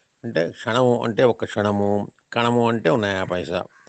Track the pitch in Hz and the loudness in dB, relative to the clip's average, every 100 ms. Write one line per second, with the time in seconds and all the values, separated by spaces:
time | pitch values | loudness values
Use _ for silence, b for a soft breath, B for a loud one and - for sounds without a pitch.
0 | b _ 120 - 85 - - 117 123 117 | b _ -6 -2 -4 -4 -2 2 2 2
1 | 117 101 127 - - - 104 101 101 104 | 0 2 2 2 -4 -2 0 0 0 0
2 | 101 - _ 117 120 120 117 117 160 127 | -4 -12 _ -2 2 2 2 2 2 2
3 | 101 95 92 90 78 92 - B | 0 -2 -2 -4 -4 -6 -6 B